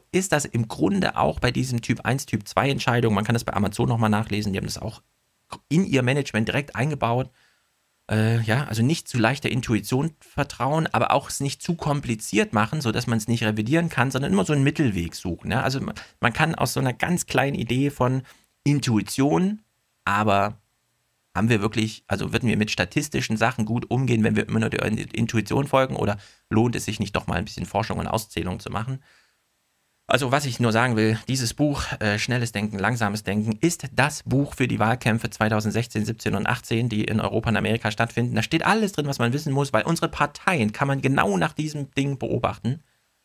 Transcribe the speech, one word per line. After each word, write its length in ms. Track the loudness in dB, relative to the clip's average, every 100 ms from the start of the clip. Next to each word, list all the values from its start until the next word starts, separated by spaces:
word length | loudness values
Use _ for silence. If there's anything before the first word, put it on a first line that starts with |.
| _
ist 220 | -2 0
das 120 | 0
im 220 | 0 -2 -2
Grunde 500 | 0 0 2 0 2
auch 220 | 0 2
bei 140 | 0
diesem 300 | 0 -2 -2
Typ 180 | -2 -2
eins, 260 | 0 -2 -2
Typ 220 | -4 -2
zwei 200 | 0 0
Entscheidungen. 460 | 0 0 2 4
Man 80 | 2
kann 120 | 2
das 100 | 0
bei 80 | 0
Amazon 360 | -2 -2 0 0
nochmal 220 | 2 2
nachlesen, 420 | 2 0 -4 -2
die 60 | -4
haben 80 | -4
das 120 | -6
auch 240 | -10 -12 _ _ _ _ _ -20 0
in 160 | 2
ihr 180 | 4 2
Management 460 | 2 0 0 0 0
direkt 260 | -2 -4
eingebaut. 560 | -2 -2 0 0 0 -2 -10 _ _ _ _ _ _ -2
Äh, 300 | 2 2 2
ja, 240 | 2 0
also 180 | 0 0
nicht 240 | 2 0 -2
zu 120 | 0
leichter 300 | 2 2 -2
Intuition 600 | -2 0 0 0 -2 -2 -6
vertrauen, 680 | -8 -4 -4 -2 0 0 0
aber 220 | 0 2
auch 160 | 2 0
es 100 | -4
nicht 240 | -4 -4
zu 140 | -4 -4
kompliziert 760 | -2 -2 -2 -4 0 0 2
machen, 280 | 2 0 0
sodass 260 | -2 -2 0
man's 220 | -2 0
nicht 160 | 0
revidieren 440 | 0 0 2 2 2
kann, 220 | 0 0
sondern 220 | 0 0
immer 120 | 2
so 80 | 2
einen 120 | 4
Mittelweg 500 | 4 4 2 0 -4
suchen, 380 | -6 -6 -6 -4
ja? 100 | -2
Also 180 | -2 -2
man, 140 | -6 -8 -14 _
man 140 | -2
kann 240 | 0 0 0
aus 160 | -2
so 80 | 0
einer 120 | -2
ganz 340 | -2 0 0 0
kleinen 280 | 0 0
Idee 360 | -2 -2 0 0
von 320 | 2 0 0 -4 -14 _ _
Intuition, 960 | 2 2 4 2 2 0 2 4 2 0 -8 _ _ _
aber 540 | -2 0 4 2 2 -4 _ _ _ _ _ _ _
haben 140 | 0 2
wir 140 | 4
wirklich, 420 | 2 0 -2 -4 -6
also 260 | -4 -2
würden 120 | -2 0
wir 120 | 0
mit 120 | 0
statistischen 680 | -2 -2 -2 -2 -4 -2 0
Sachen 260 | 0 0
gut 260 | -2 -2 -2
umgehen, 320 | -2 2 2
wenn 140 | 4 2
wir 100 | 0
immer 140 | 0
nur 80 | 0
der 160 | 0
In-, 140 | -2 -2
Intuition 680 | -4 -4 -2 0 0 0 2
folgen, 300 | 2 2 0
oder 220 | -2 -4 -8 -20 _
lohnt 260 | 2 2 0
es 80 |
sich 160 | -4 -4
nicht, 160 | -4 -4
doch 100 | -2
mal 120 | -4
ein 80 | -4
bisschen 180 | -8
Forschung 340 | -4 -4 -2 -4
und 80 | -2
Auszählung 540 | -4 -4 -6 -6 -6
zu 80 | -6
machen? 340 | -6 -6 -8 -12 _ _ _ _ _ _ _ _ _ 0
Also 240 | 2 4
was 140 | 0
ich 160 | 0 0
nur 120 | 2
sagen 220 | 2 2
will, 240 | 4 2 2 -2
dieses 260 | -4 -2
Buch, 300 | 0 0 0 -4 -4
äh, 180 | 0 0
Schnelles 340 | 0 -2 -2
Denken, 260 | -2 -4 -2
Langsames 440 | -2 0 0 -2
Denken, 340 | -2 0 0 0
ist 240 | 0 0 -4
das 300 | 0 0 -2
Buch 280 | 0 0 0
für 140 | 0 0
die 100 | 2
Wahlkämpfe 520 | 2 2 0 0 -2
zweitausendsechzehn, 760 | -2 0 2 0 -2 -2 -2
siebzehn 300 | -4 -4 -2
und 120 | -2 0
achtzehn, 440 | -4 -2 -2 0
die 140 | 0
in 140 | 0 0
Europa 300 | 0 0 0
und 80 | 0
Amerika 340 | 2 0 0
stattfinden. 440 | -2 -2 -2 -2
Da 80 | -2
steht 240 | 0 0 2
alles 260 | 2 0
drin, 140 | 0 -2
was 120 | 0
man 140 | 0
wissen 220 | 0 0
muss, 180 | 0 2
weil 120 | 2
unsere 260 | 2 0 0
Parteien 600 | 0 -4 -2 0 2 2
kann 160 | 0 0
man 120 | 2
genau 380 | 2 4 4 2
nach 160 | 0
diesem 360 | -2 -6 -6 -6
Ding 260 | -2 -2 -2
beobachten. 640 | -2 0 0 -2 -4 -4 -8 _ _ _